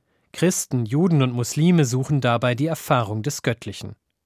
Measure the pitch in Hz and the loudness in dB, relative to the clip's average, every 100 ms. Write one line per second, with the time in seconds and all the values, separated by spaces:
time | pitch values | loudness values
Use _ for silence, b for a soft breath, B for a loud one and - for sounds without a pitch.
0 | _ _ _ - 170 - - 131 110 135 | _ _ _ -2 0 0 -4 -4 -2 0
1 | 185 160 127 123 117 - 165 175 135 127 | 2 4 2 0 -4 0 4 4 4 0
2 | 131 147 123 120 123 120 156 160 - 135 | 0 0 2 2 0 0 -2 -4 0 0
3 | 104 107 110 - - 113 - 98 98 101 | 0 -4 -6 -4 -4 -4 -6 -10 -12 -14
4 | _ _ | _ _